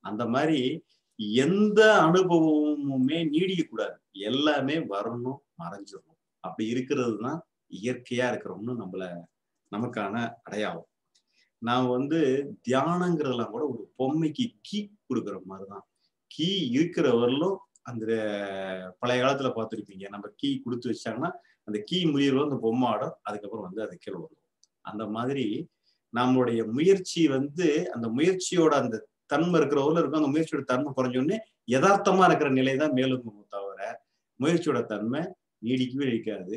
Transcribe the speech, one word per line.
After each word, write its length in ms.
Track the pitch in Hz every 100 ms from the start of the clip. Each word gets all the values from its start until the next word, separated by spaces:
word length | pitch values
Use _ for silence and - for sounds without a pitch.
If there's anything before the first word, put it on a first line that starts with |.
அந்த 220 | 101 107 117
மாதிரி 340 | 127 156 151 127 165 _ _ _ - 104 113
எந்த 440 | 147 196 214 196 220 202
அனுபவமுமே 1200 | 160 180 180 170 160 151 151 147 139 135 131 165 165
நீடிக்க 360 | 151 185 185
கூடாது, 320 | - 110 104 - _ 98
எல்லாமே 560 | 101 131 151 147 135 160 123
வரணும், 540 | 98 113 120 123 135 _ -
மறைஞ்சிடணும். 560 | 85 101 101 98 _ _ _ _
அப்படி 220 | 92 - 113
இருக்கிறது 480 | 123 131 135 120 104
தான் 220 | 123 165 - _ _
இயற்கையா 560 | 92 113 123 - 123 123
இருக்கிறோம்னு 480 | 110 95 90 113 123
நம்மள, 280 | 95 95 92 85 85 _ _ _ _
நமக்கான 420 | 104 120 110 98 113 117 -
அடையாளம். 480 | - 101 101 82 - _ _ _ _ _ _ _
நான் 240 | 113 123 127
வந்து 300 | 123 143 165 139 135 143 -
தியானங்கிறதெல்லாம் 880 | - 131 151 175 180 165 135 123 107
கூட 120 | 104
ஒரு 180 | 151 113 98
பொம்மைக்கு 520 | - 131 156 156 143 120 _
கீ 180 | - 202 208 _
கொடுக்குற 340 | _ 117 101 95
மாதிரிதான். 400 | 92 95 98 98 _ _ _ _ _
கீ 160 | - 165 196 135
இருக்கிற 380 | 123 165 175 143
வரலும் 440 | 117 123 139 180 190 _ _
அந்த 220 | - 120 110 113 107 101 101 95 95 95 92
பழைய 240 | - 120 123
காலத்துல 320 | 131 139 131
பார்த்திருப்பீங்க, 540 | 113 110 104 98 95 98
நம்ம 220 | 104 107
கீ 180 | _ 139 131
கொடுத்து 280 | - 120 120
வச்சாங்கன்னா 420 | 107 117 110 165 - _ _
அந்த 180 | - 104
கீ 160 | - 180
முறியறவோ 400 | 170 139 139 135
அந்த 140 | 151 127
பொம்மை 280 | 113 120 123
ஆடும், 280 | 107 151 -
அதுக்கப்புறம் 440 | - 107 101 110 92
வந்து 160 | 98
அது 140 | 107 90
கீழே 200 | - 92
வரும். 280 | 82 _ _ _ _ _
அந்த 220 | 92 104 107
மாதிரி 380 | 110 123 139 110 120 170 _ _ _ _
நம்மளுடைய 460 | 117 127 127 120 113 110
முயற்சி 560 | 120 175 196 185 170 156
வந்து 400 | 135 143 147 170 151 180
அந்த 180 | 120 113
முயற்சியோட 600 | 117 165 185 - 175 160 147
அந்த 260 | 123 110 - _ _
தன்மை 300 | 147 170 165
இருக்கிற 240 | 139 143
ஊர்ல 180 | 139 165
இருக்கும், 220 | 143 156
அந்த 100 | 147
முயற்சியோட 320 | 151 160 147 127
தன்மை 260 | 127 147
குறைஞ்சோடனே 480 | 131 123 127 143 220 - _ -
யதார்த்தமா 560 | 131 180 202 202 185
இருக்கிற 260 | 180 143 147
நிலை 240 | 131 131 131
தான் 200 | 156 131
மேலோங்குமோ 480 | 131 127 117 104 -
தவிர 420 | 101 98 95 104 - _ _ _ _
முயற்சியோட 400 | 139 170 156 123 117
தன்மை 360 | 104 110 139 185 - _ _
நீடிக்கவே 420 | 113 131 127 131
நீடிக்காது. 520 | 139 113 107 98 92